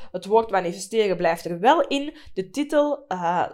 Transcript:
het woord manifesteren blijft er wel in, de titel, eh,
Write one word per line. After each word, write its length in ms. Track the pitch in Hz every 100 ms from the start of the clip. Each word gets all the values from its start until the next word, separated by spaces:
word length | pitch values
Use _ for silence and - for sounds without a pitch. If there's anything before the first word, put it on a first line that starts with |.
| -
het 140 | 180 190
woord 240 | 220 226
manifesteren 680 | 196 175 185 - 226 208 175
blijft 280 | 175 170 165
er 140 | 170
wel 280 | 214 330 -
in, 300 | 277 294 - -
de 160 | - 185
titel, 560 | 269 294 302 294 285 -
eh, 380 | 185 170 175 131